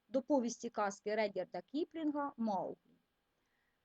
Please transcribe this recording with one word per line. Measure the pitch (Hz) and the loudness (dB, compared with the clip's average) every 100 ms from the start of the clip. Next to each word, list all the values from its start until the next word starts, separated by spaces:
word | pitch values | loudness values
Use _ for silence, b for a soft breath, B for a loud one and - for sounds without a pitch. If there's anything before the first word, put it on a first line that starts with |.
| _ | _
до | 269 | -2
повісті | - 285 233 - 233 | 4 4 4 -2 -4
казки | 226 202 202 208 | 0 0 0 -2
Редярда | 214 208 196 - 180 - | 0 0 -2 -4 -8 -6
Кіплінга | 285 349 330 302 294 285 - | -4 -4 -2 -2 0 -4 -2
«Мауглі». | 220 185 - - _ _ _ _ _ _ _ _ _ _ | -2 0 -2 -6 _ _ _ _ _ _ _ _ _ _